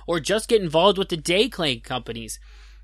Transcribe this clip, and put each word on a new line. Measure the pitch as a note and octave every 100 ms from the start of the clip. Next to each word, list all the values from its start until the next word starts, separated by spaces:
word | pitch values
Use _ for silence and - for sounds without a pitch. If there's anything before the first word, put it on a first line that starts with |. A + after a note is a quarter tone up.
| -
or | E3+
just | - G#3+ -
get | A3+
involved | F3 D#3 G3 F#3+
with | F#3+
the | E3+
day | D3+ F#3 B3
claim | - D3+ A#2
companies | - B2+ A2+ A#2 A2 - - - - -